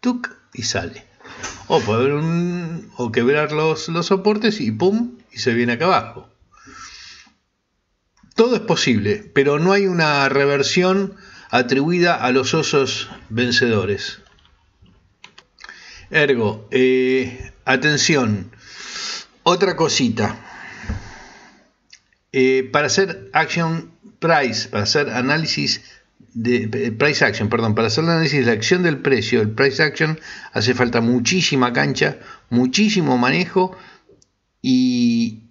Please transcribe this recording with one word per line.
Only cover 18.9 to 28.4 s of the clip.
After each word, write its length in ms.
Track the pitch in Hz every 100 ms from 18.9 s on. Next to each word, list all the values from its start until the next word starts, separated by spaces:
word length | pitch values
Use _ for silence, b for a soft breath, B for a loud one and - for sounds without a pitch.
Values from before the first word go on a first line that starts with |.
| B B B B _
otra 320 | - 180 190
cosita. 640 | 175 160 - 127 110 104 - - B B B B B B B B B B B B _ _ - _ _ _
Eh, 360 | 135 127 131 113
para 140 | 143 147
hacer 440 | - 190 - -
action 600 | 151 156 - 165 165 160 _ - _
price, 500 | 165 160 143 110 -
para 160 | 107
hacer 260 | 101 151 143
análisis 720 | 113 127 151 160 - - - B B B _ -
de, 340 | 117 117 120 107
eh, 200 | 113 120
price 320 | 110 143 143
action, 240 | 135 - 107
perdón, 260 | 117 113
para 140 | 104 113
hacer 160 | 110
el 60 | 160
análisis 300 | 165 160 151